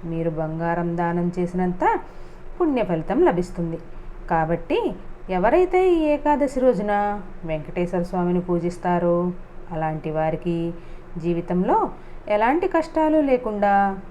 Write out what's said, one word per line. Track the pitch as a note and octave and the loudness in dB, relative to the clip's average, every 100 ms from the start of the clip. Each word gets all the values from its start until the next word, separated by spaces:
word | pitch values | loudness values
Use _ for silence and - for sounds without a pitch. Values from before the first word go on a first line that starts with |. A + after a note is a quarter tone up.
మీరు | E3 E3 E3 | -4 -2 -2
బంగారం | D#3+ D#3 D#3+ E3+ E3+ F3 E3+ | -2 -4 -2 0 0 0 0
దానం | E3+ F3 F3 F3 | 0 2 0 0
చేసినంత | F3 F3+ F3+ F3+ G4 G#4+ - - - - - - | -2 0 0 2 0 0 -4 -14 -14 -14 -12 0
పుణ్య | E4+ B3+ | 0 2
ఫలితం | F#3+ E3 D#3+ A#3 | 2 0 0 4
లభిస్తుంది. | F4 F3+ F3 - E3+ E3 - - - - - | 4 4 -2 -4 -4 -6 -10 -12 -12 -12 0
కాబట్టి | E3 D#3+ E3+ - G4+ G4 F3+ - - - | 0 2 -2 0 0 0 -4 -10 -10 -4
ఎవరైతే | F#3 G3+ D#4+ F#4 F#4 F#4+ E4+ | 2 4 4 4 4 4 4
ఈ | D#4 | 4
ఏకాదశి | D4 D4 C#4+ C#4 C4 | 2 2 2 2 4
రోజున | B3+ G3+ G#3 G3+ G#3 G#3 - - | 2 4 0 0 0 -2 -8 -10
వెంకటేశ్వర | D#3+ D#3 D3 F3+ F3 F3+ | -6 -6 -4 -4 -2 -2
స్వామిని | F3 F3+ F3 F3+ | -2 0 2 2
పూజిస్తారో | F3+ E3+ F3 F3 F3+ F3 F3 F3 F3+ F3+ - - - | 2 0 0 -2 0 2 2 2 0 -4 -12 -14 -8
అలాంటి | D#3+ D#3+ D#3+ D#3 | -4 -4 -4 -4
వారికి | D#3 D#3 D#3 F3 E3+ E3+ E3+ - - - E3 | -2 0 -2 -2 -2 -4 -6 -12 -14 -10 -6
జీవితంలో | E3 E3+ E3+ F3+ G3+ G#4+ G4 - - - - | -2 -2 0 0 2 2 0 -6 -14 -14 -2
ఎలాంటి | G#3 A#3 D#4+ F#4 | 2 4 2 2
కష్టాలు | E4 D#4 D#4+ D#4 D#4 | 0 0 0 4 4
లేకుండా | C#4 B3 A3+ G#3 G3+ G3 G3 F#3+ - | 4 2 0 0 4 4 2 -2 -10